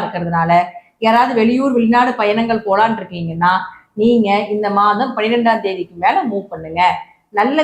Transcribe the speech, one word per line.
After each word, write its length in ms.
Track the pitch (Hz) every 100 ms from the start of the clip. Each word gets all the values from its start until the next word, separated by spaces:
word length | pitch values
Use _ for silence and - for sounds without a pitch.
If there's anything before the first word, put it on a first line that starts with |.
இருக்கிறதுனால 500 | 180 175 170 170 165 170 175 - _ - 220
யாராவது 260 | 233 254 233
வெளியூர், 320 | 220 247 277 240
வெளிநாடு 340 | 226 240 254 240
பயணங்கள் 460 | 208 214 233 220 208
போலான் 300 | 196 226 214
இருக்கீங்கன்னா 520 | 180 175 170 165 175 185 - - _ -
நீங்க 260 | 226 240 202 202 208
இந்த 140 | 208 208 202
மாதம் 340 | 208 208 262 226
பன்னிரெண்டாம் 480 | 214 240 233 220 196
தேதிக்கு 300 | 185 170 175
மேல 140 | 190 359 277
மூவ் 160 | 196 -
பண்ணுங்க. 300 | 165 160 165 180 - - _ _ 202
நல்ல 180 | 226 311